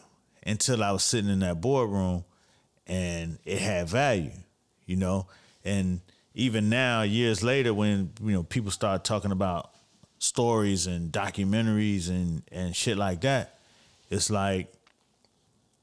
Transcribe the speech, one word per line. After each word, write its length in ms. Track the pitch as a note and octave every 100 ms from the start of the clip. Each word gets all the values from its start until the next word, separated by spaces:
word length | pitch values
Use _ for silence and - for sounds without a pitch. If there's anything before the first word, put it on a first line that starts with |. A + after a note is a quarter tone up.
| - _ _ _ -
until 380 | G#2+ - A#2+
I 80 | G2+
was 100 | G2
sitting 260 | - A#2+ G2+
in 100 | G2
that 200 | F#2 E2+
boardroom 640 | B2 C3+ A#2 G2 F#2 F2+ F2+ _ _ _ _ _ -
and 520 | F#2 F2 E2+ E2 D#2+
it 140 | - F#2+
had 260 | G2+ G2 E2+
value, 440 | A2+ C#3+ G#2+ D2 - - _ _ _ -
you 100 | F#2
know? 300 | F#2 F#2+ F#2 - - _
And 360 | F#2+ G2+ F#2 F2+ - _ _
even 340 | - B2+ A2 G#2+
now, 320 | A#2 B2+ A#2
years 380 | G#2+ A2 A#2+ G2+
later, 300 | A#2 C3+ A#2+
when, 400 | G#2 G#2 G2+ F#2 -
you 120 | A2
know, 100 | G2
people 280 | E2 B2+ G2+
start 320 | - G#2+ F#2+
talking 260 | - G#2+ G2
about 400 | F#2+ F#2+ E2+ - - _ _ - _
stories 680 | - - A#2+ A2+ G#2 F#2+ F2
and 240 | F2 E2+
documentaries 960 | G2+ G2 G2 G2 G#2+ A2+ G#2+ G#2+ G2+ F2
and, 340 | F2+ F2 D#2+ -
and 240 | F2+ F2+
shit 220 | E2+ - G2+
like 240 | G2 F2
that, 380 | C3+ C3+ - - _ _ _ _ _
it's 180 | G2+ -
like, 420 | G#2 G2 F#2+ - - _ _ _ _ _ _ _ _ _ _